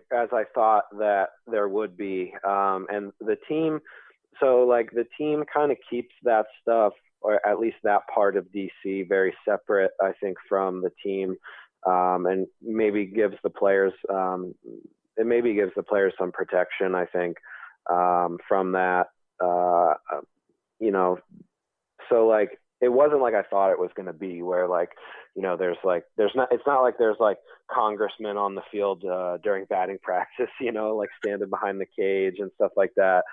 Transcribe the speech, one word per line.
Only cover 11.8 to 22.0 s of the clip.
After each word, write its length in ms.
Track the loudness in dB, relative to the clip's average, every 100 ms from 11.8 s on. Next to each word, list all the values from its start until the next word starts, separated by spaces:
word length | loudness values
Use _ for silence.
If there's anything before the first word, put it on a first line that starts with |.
| 0
um, 400 | 2 2 2 0
and 200 | -2 -4 _
maybe 460 | -6 0 0 0 -2
gives 300 | 0 0 -2
the 80 | -8
players, 440 | 0 2 4 2 -2 -4
um, 440 | -2 -2 -4 -8 -14 -20 -20 -20 _ _ -4
it 100 | 0
maybe 280 | 2 2
gives 200 | 2 0
the 80 | -2
players 300 | -2 2 2 0
some 120 | -6
protection, 640 | -6 -2 0 0 -2 -2
I 120 | -2 -2
think, 320 | -2 -4 -6 -14 -20 -20 _ -2
um, 480 | 2 2 2 0 -4 -2
from 240 | 0 0
that. 360 | 0 2 0 -2 _ _ -4
Uh, 520 | 0 2 2 4 4 0 -4 -10 -12 _ _ _ _ _
you 120 | -2
know, 280 | 2 0 -2 -8 -20 -20 _ _ _ _ -20